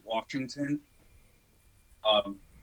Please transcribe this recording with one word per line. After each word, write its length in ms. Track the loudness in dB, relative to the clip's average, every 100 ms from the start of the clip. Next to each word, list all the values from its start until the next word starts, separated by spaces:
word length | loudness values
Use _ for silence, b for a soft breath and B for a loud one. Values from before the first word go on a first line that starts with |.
| -4
Washington. 760 | -4 -2 -6 -6 -6 -4 -4 -6 -20 -20 -20 -20 -20 _ _ -20 -20 -20 -2 4
Um, 280 | 4 2 -6 -14 -20